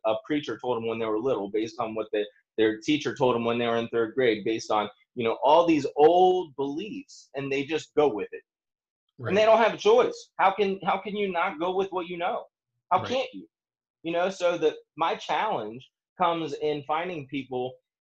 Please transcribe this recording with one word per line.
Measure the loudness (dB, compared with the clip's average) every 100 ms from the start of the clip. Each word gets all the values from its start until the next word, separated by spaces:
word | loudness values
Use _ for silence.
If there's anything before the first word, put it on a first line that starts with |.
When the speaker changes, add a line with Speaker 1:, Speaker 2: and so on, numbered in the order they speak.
| -2
Speaker 1:
a | -2
preacher | -2 -4 -4 -6
told | -4 -4
them | -2
when | -4
they | -2
were | -2
little, | -2 -2 -2
based | -4 -4 -6
on | -6
what | -6 -4
the, | -4 -4 _ _ 0
their | 2 2
teacher | -2 -2 -2
told | 0 2
them | 2
when | 0 0
they | 0
were | 0
in | -2
third | -2 -2
grade, | 2 2 2
based | -2 -4 -2
on, | -2 -2 -8 _
you | -4
know, | -2 2
all | 4 6 6
these | 2 0 6
old | 6 8 4 2 -4 -6
beliefs, | -6 -6 -8 -10 -14 -20 -14
and | -8 -4
they | -4
just | -2 -6 -4 2
go | 2
with | 2 -8
it. | -10 _ _ _ _ _ _ _ -10
Speaker 2:
Right. | -2
Speaker 1:
And | 2
they |
don't | 6 6
have | 4
a | 2
choice. | 4 6 4 0 -10 2
How | 2
can, | 2 0 -2
how | -2 -4
can | -4 -4
you | -4
not | -2 -4 -2
go | -4
with | -2 -2
what | -4 -8
you | -6
know? | -6 -6 -10 _ _ _ -2
How | -2
Speaker 2:
Right. | 0
Speaker 1:
can't | -4 -4
you? | -10 -20 _ _ _ _ _
You | -4
know, | 0 0
so | 0 -2 2
the, | 0 -2 _ -4
my | -2
challenge | -2 -2 -2 -2 -4 -6 -12 -18 _ _ -2
comes | 0 0 -4
in | -4 -2 -2
finding | -4 -4 -4 -8 -8
people | -10 -6 -6 -6 -8 _ _ _